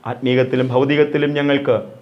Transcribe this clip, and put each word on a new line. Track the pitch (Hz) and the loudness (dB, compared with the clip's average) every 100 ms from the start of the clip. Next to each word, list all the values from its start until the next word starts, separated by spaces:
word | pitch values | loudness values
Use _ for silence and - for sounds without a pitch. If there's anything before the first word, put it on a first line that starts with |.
| 117 | -10
ആത്മീകത്തിലും | 123 127 127 127 127 127 | -6 0 2 2 0 0
ഭൗതികത്തിലും | 127 139 147 147 151 147 143 | 0 2 2 2 2 -2 0
ഞങ്ങൾക്ക് | 143 139 - 110 - - | 0 0 0 -2 -2 -18